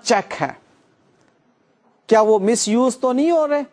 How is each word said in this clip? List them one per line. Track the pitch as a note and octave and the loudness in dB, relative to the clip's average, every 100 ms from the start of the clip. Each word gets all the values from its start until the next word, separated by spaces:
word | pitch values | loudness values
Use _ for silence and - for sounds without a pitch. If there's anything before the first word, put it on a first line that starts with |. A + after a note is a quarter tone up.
چیک | - G#3 F#3+ - | 0 -2 -2 -4
ہے، | C#3 - _ _ _ _ _ _ _ _ _ _ _ _ _ _ - | -4 -4 _ _ _ _ _ _ _ _ _ _ _ _ _ _ 0
کیا | A3 | 2
وہ | G#3+ G#3+ | 4 2
مس | G3 A3+ - | 2 -2 -2
یوز | A3+ B3+ - | 0 0 -2
تو | B3+ | -4
نہیں | B3+ D#4 | -2 0
ہو | E4+ D4+ | 0 0
رہے؟ | D4 C#4 | -4 -6